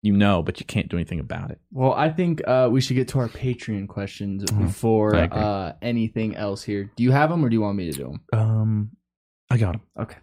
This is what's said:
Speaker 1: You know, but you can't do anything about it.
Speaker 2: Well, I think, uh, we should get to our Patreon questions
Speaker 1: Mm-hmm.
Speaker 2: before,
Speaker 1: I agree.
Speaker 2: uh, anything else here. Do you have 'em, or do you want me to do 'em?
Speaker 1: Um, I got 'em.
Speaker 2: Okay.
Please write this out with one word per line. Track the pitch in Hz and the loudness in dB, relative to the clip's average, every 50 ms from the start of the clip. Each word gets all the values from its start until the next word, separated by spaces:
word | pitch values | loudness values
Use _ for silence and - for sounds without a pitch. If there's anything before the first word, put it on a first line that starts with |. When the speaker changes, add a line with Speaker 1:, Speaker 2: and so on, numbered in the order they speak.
| - | 2
Speaker 1:
You | 104 101 | 2 4
know, | 101 101 101 101 87 80 | 4 4 4 4 2 2
but | 76 90 - | -2 -6 -8
you | - | -10
can't | - - 110 90 - | -4 -4 -4 -2 -2
do | - | -2
anything | 85 85 - 87 82 | -4 -4 -4 -4 -8
about | - - - 78 71 - - | -6 -6 -8 -8 -8 -10 -12
it. | _ _ _ | _ _ _
Speaker 2:
Well, | - 135 127 135 - | -6 0 0 2 2
I | - 147 160 | 2 0 0
think, | 156 160 180 175 165 - - | 0 0 0 0 0 -2 0
uh, | - 127 127 127 123 110 | 0 2 4 4 4 4
we | 135 | 2
should | 131 - 127 | 2 2 0
get | 127 127 127 | 0 0 0
to | - 139 | 0 -2
our | 123 113 | -2 -2
Patreon | - - - 127 123 117 - - 107 101 98 | -4 -6 -4 -4 -4 -4 -4 -6 -4 -4 -6
questions | 101 - - 101 98 - - 104 101 98 98 101 | -6 -6 -6 -8 -8 -8 -8 -6 -6 -6 -4 -4
Speaker 1:
Mm-hmm. | 98 110 104 101 | -2 0 2 0
Speaker 2:
before, | 87 98 - - 113 113 110 107 107 104 | 0 -2 0 2 2 4 4 4 4 4
Speaker 1:
I | 85 82 | 4 2
agree. | 87 - - | 2 0 0
Speaker 2:
uh, | 107 107 101 98 95 82 - - - | 0 0 0 -2 -4 -6 -8 -8 -6
anything | 117 120 117 113 107 - 113 110 107 - | -4 -2 0 -2 -2 -2 -2 -4 -4 -4
else | - 107 101 101 101 - | -4 -4 -6 -6 -6 -6
here. | - 104 101 98 101 _ | -6 -4 -4 -4 -6 _
Do | - 117 | 0 2
you | 127 131 | 4 4
have | 139 151 156 | 4 4 2
'em, | 170 170 151 | 2 2 2
or | 120 | 2
do | 113 | 2
you | 113 | 2
want | 107 104 101 | 2 0 -2
me | 101 90 82 | -2 -4 -4
to | 73 | -6
do | 69 69 64 71 - _ _ - | -6 -8 -10 -10 -12 _ _ 0
'em? | 110 | 2
Speaker 1:
Um, | 110 110 110 110 110 110 110 107 107 107 - _ _ _ _ _ _ _ _ _ _ _ | 2 2 2 2 2 2 2 0 0 -4 -8 _ _ _ _ _ _ _ _ _ _ _
I | 131 117 | 2 2
got | 110 95 82 | 2 2 0
'em. | - - _ _ - | -4 -8 _ _ -10
Speaker 2:
Okay. | - - - - | -10 -10 -10 -20